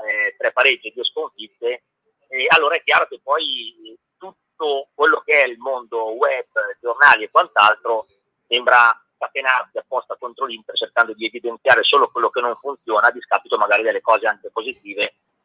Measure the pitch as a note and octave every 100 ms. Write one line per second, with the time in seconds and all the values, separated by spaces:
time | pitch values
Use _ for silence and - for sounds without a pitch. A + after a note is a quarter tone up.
0 | G#2+ G#2+ G2+ - B2 - C3+ B2 A2 B2
1 | A#2 D#3 D#3 - G#2+ _ A#2 B2+ _ _
2 | _ _ _ C3 C#3 E3 D3 E3 - D#3
3 | E3 B2+ C3 D#3 D3+ C3+ A2 - - A#2
4 | _ _ F#3+ - _ _ D#3 C#3 C#3 -
5 | D3+ - - D3+ B2+ A#2 B2+ B2+ A#2 A#2
6 | A2 A2+ C#3+ C3 - - G#2 - A#2+ A#2+
7 | C#3+ A2+ G#2+ D#3 F3 G#2+ G#2 A2 A#2 A2
8 | - _ _ _ _ A#2+ B2 B2 A#2+ A#2
9 | _ _ B2 C#3 C3 B2+ - - - B2+
10 | - - B2 A#2 C3 A2+ - - A2+ A#2+
11 | A2+ G#2+ A2 A#2+ A#2+ A#2 C3 A#2+ G#2 C#3+
12 | A#2+ A#2+ A2 B2+ A#2+ A2+ C#3 C3+ - G#2+
13 | A#2+ B2 - G2+ - A2+ G#2 G#2 A2+ G2
14 | - A2 A2 G#2 G#2 - A2+ G#2 G2+ G2
15 | C3+ - _ _